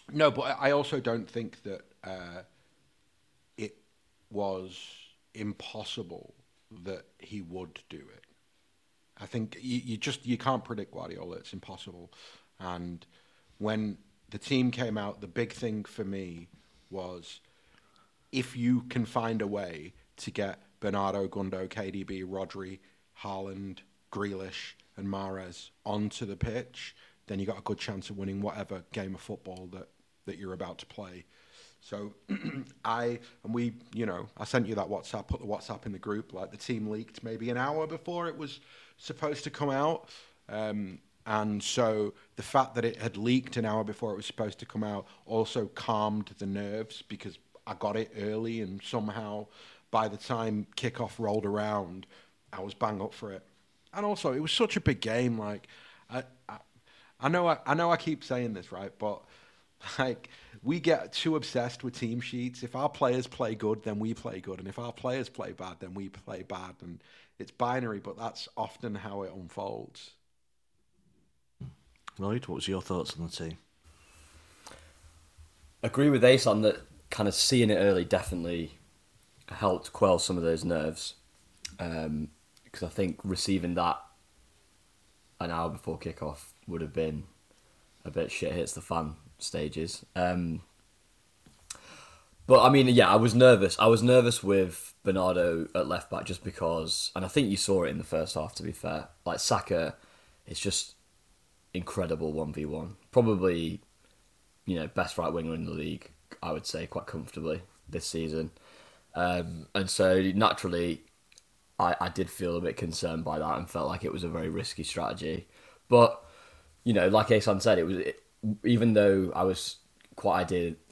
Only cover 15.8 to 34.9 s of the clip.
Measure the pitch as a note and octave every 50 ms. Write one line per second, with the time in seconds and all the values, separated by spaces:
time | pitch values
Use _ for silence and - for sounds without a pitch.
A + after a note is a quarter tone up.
15.8 | G2+ - - - G#2+ F#2+ G2 G2 F#2+ F2+ E2+ E2 E2+ - - - _ _ _ _
16.8 | _ _ F#2 G2 F#2 F2+ F#2 F2 E2 - - - _ _ _ _ _ _ _ _
17.8 | _ _ _ _ _ _ _ _ _ _ - C3 B2 B2 - B2+ A#2+ A#2+ B2+ B2
18.8 | B2 - - B2+ A#2 G#2+ - B2+ A2 A2+ A2+ A2 G#2+ G2+ G2+ G2+ G2 F2 E2+ D2+
19.8 | D2+ F2+ - - _ _ _ - - - - - G2+ G2 F#2 - - _ _ _
20.8 | - G#2 G2 G2+ G2 G2 F#2+ G2+ G2 F#2 - G2+ G2 F#2+ F#2 F#2 F#2+ F2+ - A2
21.8 | G2+ F#2+ F#2+ G2 F#2 F2 F#2+ F#2+ F#2 F#2 F#2+ F#2+ F#2+ F2 - G2 F#2+ F#2 F#2+ F#2+
22.8 | - _ _ _ _ _ _ - - G2+ G2 F#2+ G2 G2 F#2+ G2 G2 F#2+ F2+ -
23.8 | - _ _ _ _ _ - G2+ G#2 G2+ G2 F#2 F#2+ F#2 F#2 - - - - _
24.8 | _ _ _ - F#2+ G2 G2 G2 G2 F#2+ F#2+ F#2+ F#2 F2+ F2 - - - _ _
25.8 | _ G#2+ G#2+ G#2 G#2 G#2 - - B2 G2 G2+ - - A#2 G#2+ B2 B2 - - -
26.8 | - - - - - - _ _ _ - G#2 G2 G2 F#2 G#2+ G2 - - G#2 -
27.8 | - - G#2 F#2+ F2+ - G#2 G2 G2 F#2+ G2 G2 G2+ G#2 - G#2+ G2 - G2 F#2
28.8 | F2+ - - A2+ G2 F#2+ F#2+ F2 - - G#2+ - - A#2+ A2 - F#2 F2+ F#2 F#2+
29.8 | F#2+ - _ _ _ _ _ _ _ - F#2+ E2+ G2 F#2 F#2 E2+ F#2+ F2 E2+ -
30.8 | - - - - G#2 F#2 F2+ F2+ E2+ _ _ _ _ _ _ - - - _ _
31.8 | _ - - G#2 G#2 G#2 G#2 - _ - G3 G3 - D#3+ D3 C3+ B2 - - -
32.8 | _ A2 A2+ A#2+ A#2+ A#2+ A#2+ A#2 - - - _ _ G#2+ A2+ A#2+ A#2+ A#2+ A2+ -
33.8 | - - - A2+ A#2 G#2 F2+ F2 - A2 - - G#2 - - B2+ A#2 F#2+ A2+ G2+
34.8 | F#2+ E2+